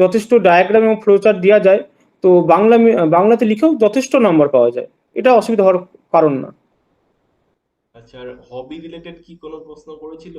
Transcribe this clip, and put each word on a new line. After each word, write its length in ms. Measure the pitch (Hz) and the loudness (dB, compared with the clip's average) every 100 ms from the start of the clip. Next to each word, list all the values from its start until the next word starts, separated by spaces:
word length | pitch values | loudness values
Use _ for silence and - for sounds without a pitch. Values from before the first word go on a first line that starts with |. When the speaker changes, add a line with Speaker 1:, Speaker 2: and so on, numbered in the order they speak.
Speaker 1:
যথেষ্ট 340 | 185 214 214 | -2 -2 0
ডায়াগ্রাম 500 | 240 185 170 202 214 | 0 2 2 2 0
এবং 120 | 220 214 | 0 -2
ফ্লোচার্ট 360 | 214 196 220 196 | 0 0 2 0
দেওয়া 200 | 180 208 | 2 2
যায়, 240 | 185 202 - _ _ _ | 2 0 -2 _ _ _
তো 60 | 185 180 | 2 2
বাংলা 360 | 160 165 214 233 | 2 2 4 2
মি-, 320 | 226 220 165 | 2 0 0
বাংলাতে 340 | 165 202 226 | 0 0 0
লিখেও 320 | 220 214 320 311 | -2 -2 -2 0
যথেষ্ট 400 | 214 233 254 277 | -2 -2 -2 0
নাম্বার 320 | 214 160 143 | 2 2 0
পাওয়া 220 | 131 120 | 0 0
যায়, 160 | 123 - _ _ | -2 -12 _ _
এটা 200 | - 240 | -4 0
অসুবিধা 280 | 233 202 220 | 2 0 -2
হওয়ার 140 | 190 180 180 _ _ | 0 -2 -4 _ _
কারণ 200 | 170 156 | 0 0
না। 200 | 135 147 - _ _ _ _ _ _ _ _ _ _ _ _ _ | -2 -10 -18 _ _ _ _ _ _ _ _ _ _ _ _ _
Speaker 2:
আচ্ছা, 260 | 117 117 131 | _ _ -20
আর 80 | 123 123 _ | -20 -20 _
হবি 300 | 127 131 160 | -16 -16 -16
রিলেটেড 360 | 165 165 170 170 | -18 -18 -20 -20
কি 120 | - 170 | -20 -20
কোনো 240 | 156 156 | -20 -20
প্রশ্ন 360 | 156 151 - 151 | -20 -20 -20 -20
করেছিল 380 | 151 160 185 | -20 -20 -20